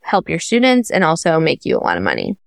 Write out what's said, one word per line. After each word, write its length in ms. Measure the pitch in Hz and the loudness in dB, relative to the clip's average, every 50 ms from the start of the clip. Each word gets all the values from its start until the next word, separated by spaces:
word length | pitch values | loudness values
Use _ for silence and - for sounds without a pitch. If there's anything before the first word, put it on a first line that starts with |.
help 280 | _ - - 196 - - | _ -2 -2 -2 -2 -2
your 120 | 165 165 | -6 -6
students 500 | - - 226 233 240 262 254 247 233 - | -4 0 0 2 4 4 4 2 0 0
and 140 | - 190 190 | 0 0 2
also 340 | 156 160 165 - 180 160 160 | 2 0 0 0 0 2 2
make 260 | 160 156 139 - - | 2 0 0 -2 -2
you 120 | - - | -2 -2
a 20 | - | 0
lot 180 | - - 87 | 0 -2 -2
of 60 | 85 95 | 0 -2
money. 340 | 95 69 57 50 50 196 _ _ | -2 -2 -2 -4 -6 -6 _ _